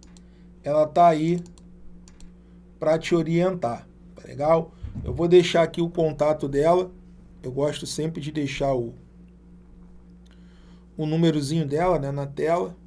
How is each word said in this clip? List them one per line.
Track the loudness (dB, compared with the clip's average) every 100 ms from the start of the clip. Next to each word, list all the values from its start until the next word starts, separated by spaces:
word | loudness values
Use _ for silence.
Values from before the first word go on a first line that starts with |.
| -20 -20 -20 -20 -20 -10
Ela | -2 0 2
tá | 6 6
aí | 6 2 -2 -4 -18 -20 -20 -20 -20 -20 -20 -20 -20 -20 -20 -20 -4
pra | 0 0
te | 0
orientar, | 0 0 0 0 -2 -6 -8 -14 -20 -20
tá | -20
legal? | -14 -2 2 2 0 -10 -14 -10
Eu | -8
vou | -2 6
deixar | 6 6 2
aqui | 2 0
o | -4
contato | 0 0 2 0 0 -2
dela. | 2 4 4 0 -8 -20 -20 -20 -16
Eu | -10
gosto | -4 -4 -4 -8
sempre | -6 -6 -6
de | -8
deixar | -6 -6 -2 -2
o, | -2 -4 -10 -20 -20 -20 -20 -20 -20 -20 -20 -20 -20 -20 -20 -20 -20 -20 -20 -20 -20 -16 -8
o | -2
númerozinho | 2 2 2 0 -2 -2
dela, | 0 0 0
né, | -2
na | -6 -8
tela. | -4 -2 0 -2 -10